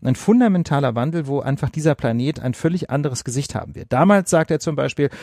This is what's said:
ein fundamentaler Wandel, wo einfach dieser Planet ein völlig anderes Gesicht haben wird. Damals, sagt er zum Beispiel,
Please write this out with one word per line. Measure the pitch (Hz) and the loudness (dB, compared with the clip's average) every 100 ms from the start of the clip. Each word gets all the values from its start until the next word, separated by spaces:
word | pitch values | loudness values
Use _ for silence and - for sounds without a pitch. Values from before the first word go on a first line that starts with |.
ein | 127 | -2
fundamentaler | 127 - 240 240 185 160 143 139 | 0 4 4 6 2 2 0 0
Wandel, | 113 151 165 139 | 0 -2 -2 -2
wo | 139 | -2
einfach | 131 143 131 | -2 -2 -2
dieser | 160 156 | 0 0
Planet | 139 123 117 135 - | 0 0 0 -2 -4
ein | 123 | -6
völlig | 123 165 175 - | -2 -2 -2 -2
anderes | 139 147 127 | -2 -2 -4
Gesicht | - 123 143 | -6 -6 -4
haben | 107 - | -6 -8
wird. | - - | -12 -2
Damals, | 131 180 202 175 | 2 4 4 4
sagt | 165 160 | 2 2
er | 156 | -2
zum | - 143 | -2 -2
Beispiel, | 135 - 143 - | -2 0 -2 -4